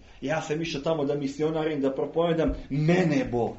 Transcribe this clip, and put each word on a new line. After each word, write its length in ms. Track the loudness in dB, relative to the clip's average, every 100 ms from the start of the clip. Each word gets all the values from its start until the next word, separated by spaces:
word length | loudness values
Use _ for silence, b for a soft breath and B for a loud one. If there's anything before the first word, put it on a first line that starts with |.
| b b
ja 200 | -4 -4
sam 200 | -2 -4
išao 200 | -4 -4
tamo 240 | -2 0 0
da 100 | -2
misionarim, 680 | -4 -2 -2 0 -2 0
da 140 | 0 0
propovedam, 580 | -2 0 2 2 0 B B
mene 480 | 0 4 4 4 2
je 80 | 2
Bog 300 | 0 -2